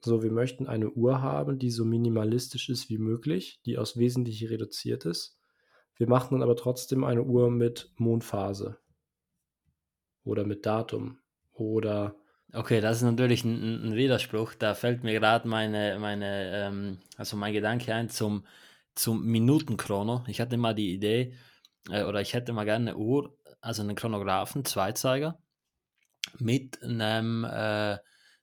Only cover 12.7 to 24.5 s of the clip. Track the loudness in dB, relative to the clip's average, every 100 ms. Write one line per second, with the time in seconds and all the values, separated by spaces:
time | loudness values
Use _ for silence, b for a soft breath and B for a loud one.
12.7 | 2 4 4 4 4 4 4 2 -2 -2
13.7 | -4 -2 2 2 2 0 -4 -4 -2 -2
14.7 | 0 0 0 0 4 6 6 4 0 0
15.7 | 0 0 0 -4 -4 -4 -4 -4 -4 -4
16.7 | -4 -6 -8 _ -14 -8 -4 -2 0 0
17.7 | -2 -2 -2 -2 -2 -2 -2 -6 B B
18.7 | B B -4 0 0 2 4 6 6 4
19.7 | -6 -2 0 0 -2 -4 -4 -2 2 2
20.7 | 2 0 0 2 2 0 -6 B B B
21.7 | _ -6 -2 0 0 -2 -2 -2 -4 0
22.7 | 2 0 -2 0 0 0 _ -20 -16 -8
23.7 | -4 -4 -4 -2 -2 0 0 0